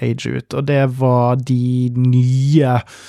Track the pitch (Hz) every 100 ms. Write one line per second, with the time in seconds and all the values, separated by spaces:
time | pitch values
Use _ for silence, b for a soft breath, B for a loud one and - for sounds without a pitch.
0 | 120 117 - 127 - 135 143 143 135 127
1 | 131 123 120 123 123 123 123 127 123 123
2 | 127 123 127 131 139 156 135 123 B B